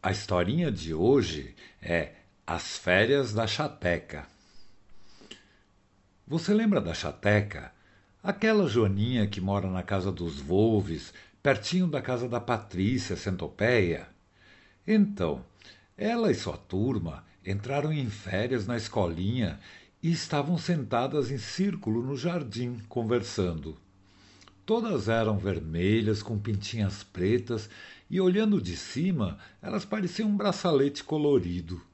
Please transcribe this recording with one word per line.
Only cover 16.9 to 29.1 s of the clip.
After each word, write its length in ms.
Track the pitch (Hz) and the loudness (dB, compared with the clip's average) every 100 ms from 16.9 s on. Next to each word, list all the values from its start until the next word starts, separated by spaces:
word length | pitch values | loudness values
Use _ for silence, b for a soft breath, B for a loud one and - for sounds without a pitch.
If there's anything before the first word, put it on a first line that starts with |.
| 107 82 - b b 92 | 0 -4 -8 b b -6
entraram 460 | 98 117 143 151 | -6 -2 -2 0
em 180 | 151 123 | -2 -4
férias 560 | 101 - 95 123 127 101 | -6 -4 -2 0 -2 -2
na 100 | 120 | -4
escolinha 840 | 104 113 90 82 98 127 101 76 B B B _ | -2 0 0 0 -2 0 -2 -4 B B B _
e 80 | 165 | -2
estavam 480 | 165 - 147 143 170 | -2 -2 -2 0 -2
sentadas 720 | - 165 107 117 131 147 120 | 0 -2 0 0 0 0 -2
em 80 | 135 | -4
círculo 640 | - - 196 175 113 110 | -6 -2 -2 -2 -2 -2
no 140 | 131 139 | -2 -4
jardim, 640 | 170 175 127 110 123 120 104 | -2 -4 -6 -6 -6 -6 -6
conversando. 920 | 123 113 120 101 - 92 80 76 - _ _ B B B B B _ | -4 0 0 0 -2 -2 -2 -10 -14 _ _ B B B B B _
Todas 440 | - 226 226 151 104 | -2 0 0 -2 2
eram 300 | 113 107 104 | 2 2 0
vermelhas, 840 | 95 85 78 82 92 113 107 104 | 0 -4 -4 0 2 4 2 -2
com 160 | - 107 | -2 -4
pintinhas 640 | 107 101 - 113 101 95 | -2 -4 -4 -2 -2 -2
pretas, 680 | - - 92 120 - 110 104 B B B B | -12 -2 2 2 0 -6 -6 B B B B
e 120 | 185 | 2
olhando 420 | 185 196 220 202 | 4 4 4 2
de 140 | 90 82 | 0 -6
cima, 600 | - 131 180 | -6 -2 0